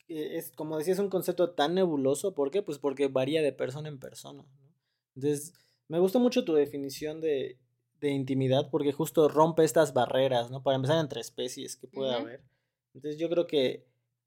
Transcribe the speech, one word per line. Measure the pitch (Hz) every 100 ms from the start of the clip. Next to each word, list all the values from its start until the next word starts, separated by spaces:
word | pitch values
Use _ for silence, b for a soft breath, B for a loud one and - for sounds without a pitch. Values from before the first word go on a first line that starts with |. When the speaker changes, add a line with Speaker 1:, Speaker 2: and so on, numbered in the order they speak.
| -
Speaker 1:
eh, | 156 151 165
es, | 165
como | - 156 156
decía, | 156
es | 180
un | 202
concepto | 190 170 175 175
tan | 160 147 180
nebuloso. | 185 147 131 143 202
¿Por | 175 139
qué? | 185
Pues | 202 143
porque | 143 131 139
varía | 131 131 160
de | 147
persona | - 127 139 151
en | 139
persona, | - 127 143 143
¿no? | 131 139 135 _ _ _ _ -
Entonces, | 139 143 - b b b -
me | 160
gustó | 185 247
mucho | 247 247 254
tu |
definición | 151 143 147 139 135 151 156
de, | 160 139 - - _ _ _ -
de | 147
intimidad, | 139 131 131 131 131 151
porque | 156 143
justo | 139 156 - 147
rompe | 139 160 165 160
estas | 170 151
barreras, | 135 120 131 135 123 120
¿no? | 135
Para | 139 131
empezar, | 131 165
entre | 151 117
especies | - - 123 139 123 -
que | 127
pueda | 135 131 120
Speaker 2:
Ujú. | 113
Speaker 1:
haber. | 120 _ _ _ _ _
Entonces, | 131 147 151
yo | 165
creo | 170 170
que | 151 127 - _ _ _ _